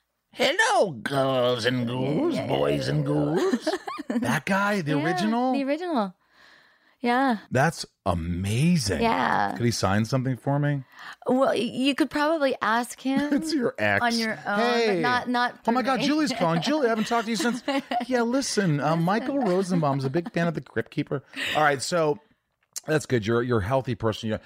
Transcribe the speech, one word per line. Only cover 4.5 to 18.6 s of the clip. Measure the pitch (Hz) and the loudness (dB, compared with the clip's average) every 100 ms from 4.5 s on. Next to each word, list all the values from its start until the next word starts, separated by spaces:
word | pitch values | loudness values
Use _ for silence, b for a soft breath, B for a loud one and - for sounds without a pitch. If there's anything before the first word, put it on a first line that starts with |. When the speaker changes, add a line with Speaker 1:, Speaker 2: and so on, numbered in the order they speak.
| 196 202 208 | 0 0 -2
Speaker 1:
the | 147 151 | 0 0
Speaker 2:
Yeah, | 151 | 0
Speaker 1:
original? | 254 214 233 254 | 0 0 0 0
Speaker 2:
the | 269 | 0
original. | 269 302 359 277 190 - b b b b b b b b | -2 -2 -2 -2 -2 -8 b b b b b b b b
Yeah. | 240 247 269 208 - | 0 2 2 0 0
Speaker 1:
That's | 127 160 - - _ 98 | 2 2 0 -12 _ -2
amazing. | 87 82 87 98 113 165 175 101 - | -2 -2 -2 0 2 4 2 0 0
Speaker 2:
Yeah. | 226 - - - 104 - | 0 2 0 0 0 0
Speaker 1:
Could | 120 | 0
he | |
sign | - 95 101 110 | 2 0 2 2
something | 135 127 123 | 0 -2 -4
for | 139 143 | -2 0
me? | 147 143 127 B B B - | 0 -2 -6 B B B 0
Speaker 2:
Well, | 254 262 | 2 2
y-, | 139 | 2
you | 226 - 269 262 | -2 0 0 2
could | 294 | 0
probably | 294 294 330 269 - | 0 0 2 0 0
ask | 202 233 240 - | 0 0 -2 -6
him | 262 269 294 | -2 0 0
Speaker 1:
<laughs> | 294 | -2
It's | 320 | 0
your | 311 226 - | 0 -2 0
ex. | 104 101 | 2 4
Speaker 2:
on | 240 233 | 2 0
your | 226 - - | -2 -4 -4
own, | 202 | 0
Speaker 1:
Hey. | 240 233 226 | 2 2 2
Speaker 2:
but | 185 | 2
not, | 240 247 240 | 0 0 0
not | 247 247 - - | -2 -2 -2 -2
Speaker 1:
Oh | |
my | 247 | 0
Speaker 2:
through | 247 | 0
Speaker 1:
God, | 254 | 0
Speaker 2:
me. | 277 | 0
Speaker 1:
Julie's | 302 294 | 0 0
calling. | 254 170 165 | 0 0 0
Julie, | 185 302 233 | 0 0 2
I | |
haven't | 226 214 | 0 0
talked | 233 214 | -2 -2
to | |
you | 226 | -2
since. | 254 240 - 277 - | -2 -2 -2 -4 -2
Speaker 2:
<laughs> | 240 247 | -6 -2
Speaker 1:
Yeah, | 247 | 0
listen, | 233 262 - - | 2 0 0 0